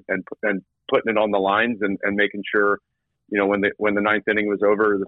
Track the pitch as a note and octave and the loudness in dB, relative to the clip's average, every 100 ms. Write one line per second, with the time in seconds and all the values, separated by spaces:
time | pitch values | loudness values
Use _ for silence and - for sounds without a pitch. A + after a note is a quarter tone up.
0 | - F#2+ - - G#2+ G2 - _ - C3+ | -6 -6 -6 -6 -4 -4 -8 _ -2 0
1 | A2+ G#2+ G#2+ G2+ F#2+ G2+ A#2 G#2+ G2+ G2+ | 0 0 0 2 2 2 0 -2 -4 -2
2 | G2+ G2+ G#2 G#2 - G#2+ G2+ G2 _ _ | -4 0 -2 -2 -4 0 2 0 _ _
3 | _ _ - G#2 G2 G2+ G2+ - G#2 G2+ | _ _ -4 0 2 2 0 0 -2 0
4 | G#2 G#2 A2 G#2+ G#2 G2 G#2 G#2 G#2+ G2+ | 0 0 0 -2 0 0 2 4 2 0